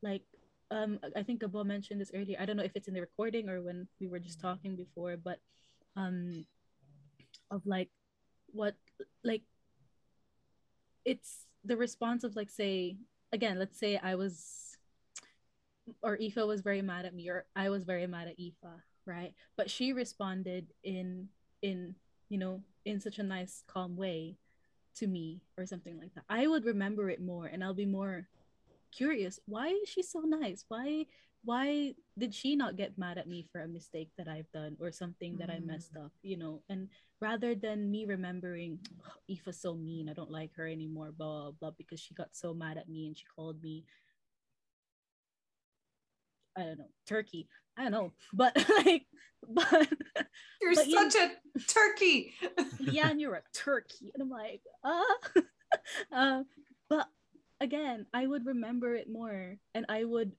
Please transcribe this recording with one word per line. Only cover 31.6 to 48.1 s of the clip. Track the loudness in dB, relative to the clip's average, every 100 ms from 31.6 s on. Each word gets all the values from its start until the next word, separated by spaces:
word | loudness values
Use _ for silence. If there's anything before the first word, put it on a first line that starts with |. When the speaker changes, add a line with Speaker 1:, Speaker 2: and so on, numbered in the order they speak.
| 2 2 0 -4 _ -6
Speaker 1:
did | -4 -2
she | 0 2
not | 2 -2
get | -4 -4
mad | -6 -4
at | -6
me | -8 -8
for | -8
a | -8
mistake | -10 -10 -10 -10 -10
that | -10
I've | -8 -10
done | -8 -8 -6
or | -8
something | -6 -10 -8 -8 -8
that | -6
I | -6
Speaker 2:
Mm. |
Speaker 1:
messed | -6 -8 -10 -14
up, | -14 _
you | -8 -8
know? | -6 -10 _
And | -8 -8 -14 _ _
rather | -4 -2 0 -2
than | -2 -2 0
me | -2 -2
remembering, | -2 -2 -6 -6 -6 -6 -8 -12 -18 -20
"Oh, | -20 -10
Aoife's | -10 -8 -6
so | -4 -4
mean, | -6 -6 -6
I |
don't | -8 -8
like | -8 -10 -6
her | -6
anymore, | -6 -6 -8 -10
blah, | -8 -6 -6 -8
blah, |
blah, | -8 -10
because | -10 -14 -14
she | -14
got | -10 -10 -8
so | -6
mad | -6 -6 -6
at | -8
me | -8 -8
and | -10
she | -16
called | -12 -10 -8
me, | -8 -10 -12 _ _ _ _ _ _ _ _ _ _ _ _ _ _ _ _ _ _ _ _ _ _ _ _ _ _ -6
I |
don't | -6 -6
know, | -14 _ -4
turkey." | -2 -2 -8 -12 -16 _ -6
I |
don't | -2
know. | 0 -2